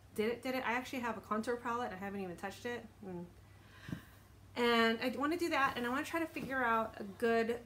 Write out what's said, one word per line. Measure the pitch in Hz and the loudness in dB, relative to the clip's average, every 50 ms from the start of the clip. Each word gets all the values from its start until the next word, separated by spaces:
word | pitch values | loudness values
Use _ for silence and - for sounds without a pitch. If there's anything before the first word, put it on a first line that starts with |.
| - - - | -20 -12 -2
did | - 208 220 240 | 0 0 0 0
it, | - - | -2 -4
did | 262 254 | -4 -2
it. | 262 - | -2 0
I | - 233 | 0 -2
actually | 254 254 - - 247 | -2 -2 -4 -6 -4
have | 233 240 220 - | -2 -2 -4 -4
a | |
contour | - - 214 214 220 262 240 | -4 -2 -2 -2 0 0 -2
palette. | 240 - 254 233 240 247 214 185 | -2 -2 -4 -2 -2 -2 -4 -4
I | |
haven't | 185 196 202 196 202 | -6 -6 -6 -4 -4
even | 196 180 170 | -6 -6 -6
touched | 165 - 196 190 - - | -6 -6 -8 -8 -6 -6
it. | 240 240 233 226 214 - - 220 | -6 -6 -6 -8 -12 -18 -14 -12
Mm. | 190 180 175 175 175 - - - - - - - - - - - - - - - - - - - - - - - - - | -10 -8 -8 -10 -10 -14 -20 -20 -20 -20 -20 -20 -20 -20 -16 -10 -10 -10 -10 -10 -16 -20 -20 -20 -20 -20 -20 -20 -12 -4
And | - 240 240 240 233 226 226 226 226 233 | 0 2 4 6 6 6 6 4 4 0
I | 254 233 240 | 0 0 0
wanna | 277 294 330 | 0 0 2
do | 349 339 330 | 2 2 2
that, | 320 277 269 269 - | 4 4 4 2 2
and | 247 247 | 0 0
I | 240 | 0
wanna | 247 277 311 | 0 0 -2
try | - - 330 | 0 -2 -2
to | 339 | -2
figure | 320 - 302 233 233 269 262 254 | -2 -4 -6 -6 -2 0 2 4
out | 233 226 226 220 220 - - | 4 4 4 2 0 -4 -8
a | 214 | -10
good | 202 190 - 240 233 226 226 226 220 240 240 - | -10 -4 0 2 4 4 4 4 2 0 -4 -4